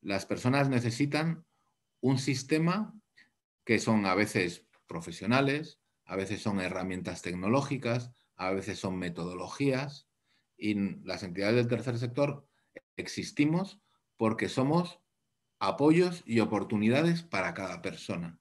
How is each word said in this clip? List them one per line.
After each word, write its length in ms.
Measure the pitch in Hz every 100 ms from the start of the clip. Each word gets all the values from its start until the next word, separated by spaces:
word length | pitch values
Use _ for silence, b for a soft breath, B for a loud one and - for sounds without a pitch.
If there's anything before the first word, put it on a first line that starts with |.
Las 240 | - 98 -
personas 420 | 92 123 139 139
necesitan 760 | 127 120 117 143 151 160 165 - _ _ _ _ _
un 160 | 127 131
sistema 760 | 135 131 - 156 165 190 214 - _ _ b _ _ _
que 160 | - 110
son 260 | - 110 98
a 80 |
veces 520 | 92 107 113 87 85 _ _ _
profesionales, 920 | 85 170 85 95 127 139 147 160 - _ _
a 140 | - 92
veces 240 | 98 98
son 180 | 110 98
herramientas 640 | 90 92 92 92 90 85
tecnológicas, 920 | 87 90 95 131 143 131 120 123 120 b b _
a 160 | 92
veces 260 | 98 98 90
son 200 | 101 92
metodologías, 1120 | 87 85 85 90 104 - 139 127 143 - _ _ _ _ _ _
y 180 | 107 104 98 - 92
las 180 | 90
entidades 320 | 98 87 101 120
del 140 | 120
tercer 280 | 120 - 117
sector 480 | 123 120 143 143 _ _ _ - _ -
existimos 840 | 87 - 85 - 147 170 196 - _ _ _ _
porque 320 | 110 113 98
somos 500 | - 135 165 175 - _ _ _ _ _ _
apoyos 640 | 98 - 147 165 180 175 -
y 160 | 113
oportunidades 840 | 110 107 95 107 107 131 165 170
para 300 | - 98 90
cada 280 | 87 95 87
persona. 560 | 95 87 - 90 85 85